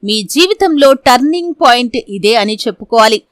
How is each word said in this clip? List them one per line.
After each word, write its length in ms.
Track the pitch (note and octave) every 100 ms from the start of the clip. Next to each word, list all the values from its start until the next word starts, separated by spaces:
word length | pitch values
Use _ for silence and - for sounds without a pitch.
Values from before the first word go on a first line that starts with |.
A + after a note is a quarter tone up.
మీ 200 | G3+ G#3+
జీవితంలో 680 | G3 C#4 F#4 G#4+ F#4+ D4+ C#4
టర్నింగ్ 600 | C4+ - B3 C#4+ E4+ F4 D#4+
పాయింట్ 360 | D4+ A#3+ B3 B3 -
ఇదే 260 | G3+ G3+ A#3
అని 220 | G#3 G#3+ -
చెప్పుకోవాలి. 540 | F#3 G#3 A#3 A3 A3 _